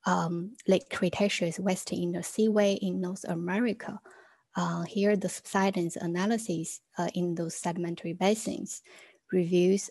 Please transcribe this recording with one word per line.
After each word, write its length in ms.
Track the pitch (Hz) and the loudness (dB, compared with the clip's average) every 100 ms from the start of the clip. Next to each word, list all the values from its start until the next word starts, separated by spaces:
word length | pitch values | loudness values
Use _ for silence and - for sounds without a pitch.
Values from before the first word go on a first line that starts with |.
| - | 0
um, 480 | 180 170 170 185 247 - | 2 2 -2 -6 -4 2
late 220 | 185 - | 2 2
Cretaceous 720 | - 180 - 202 - 170 165 | -2 -2 2 0 2 -2 -2
Western 400 | 190 190 - 180 | -2 -2 -4 -4
Inner 240 | 175 180 | -2 -4
Seaway 500 | 175 - 220 208 202 | -4 2 4 4 4
in 260 | 196 196 185 | 2 -2 -2
North 220 | 180 196 - | -4 -6 -4
America. 760 | 170 175 196 240 208 - 208 - - - _ _ 185 | -4 -2 0 0 -2 -8 -12 -16 -20 -20 _ _ -4
Uh, 280 | 175 170 | -2 -2
here, 320 | 170 202 202 202 | -4 2 2 2
the 140 | 185 | 0
subsidence 680 | - - 196 196 190 170 - | -6 -2 2 2 2 -2 -4
analysis, 840 | 170 175 202 226 226 165 165 - _ - | -4 -2 0 0 -2 -4 -6 -10 _ -4
uh, 120 | 175 | -2
in 220 | 180 175 170 | 0 -2 -2
those 200 | 170 - | -4 -4
sedimentary 580 | 175 170 170 170 175 | -4 -2 -4 -4 -6
basins 680 | 175 190 220 208 - 196 - - - - _ _ | 2 2 2 -2 -6 -8 -12 -16 -20 -20 _ _
reveals 580 | 185 170 180 180 196 - | 0 4 4 6 4 0